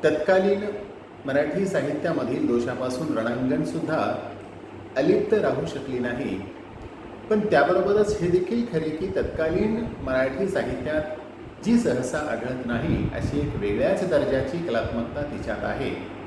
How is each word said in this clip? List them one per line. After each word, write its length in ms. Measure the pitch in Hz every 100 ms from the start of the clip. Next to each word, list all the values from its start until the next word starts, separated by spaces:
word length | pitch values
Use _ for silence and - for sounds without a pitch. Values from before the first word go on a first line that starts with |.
तत्कालीन 560 | 156 156 - 190 202 202 - - - - - - 139
मराठी 400 | 139 151 185 185
साहित्यामधील 800 | 151 147 139 170 165 - 180 156
दोषापासून 720 | 120 123 123 127 127 151 110
रणांगण 460 | 117 120 127 131
सुद्धा 640 | 156 160 147 156 104 - - - - - - - - -
अलिप्त 380 | 156 196 -
राहू 320 | 214 151 127 165
शकली 320 | 135 131 123
नाही, 420 | 120 120 120 95 92 - - - - - - - -
पण 100 | 214
त्याबरोबरच 800 | - 156 - 185 196 208 202 208
हे 80 | 170
देखील 380 | 180 - 233 233
खरे 180 | 160 156
की 160 | 151 190
तत्कालीन 800 | - - - 160 - 214 226 240 -
मराठी 460 | 131 131 135 139 196
साहित्यात 540 | 135 113 127 151 156 - - - - - -
जी 140 | - 233
सहसा 400 | 156 123 - 151
आढळत 480 | 151 113 127 127 120
नाही, 440 | 117 160 - -
अशी 240 | - - 143
एक 140 | 143
वेगळ्याच 560 | - 202 202 151 190 180
दर्जाची 480 | 151 135 135 123 170
कलात्मकता 640 | 165 117 107 120 117 147
तिच्यात 420 | 143 98 120 104
आहे. 520 | 107 107 104 - - -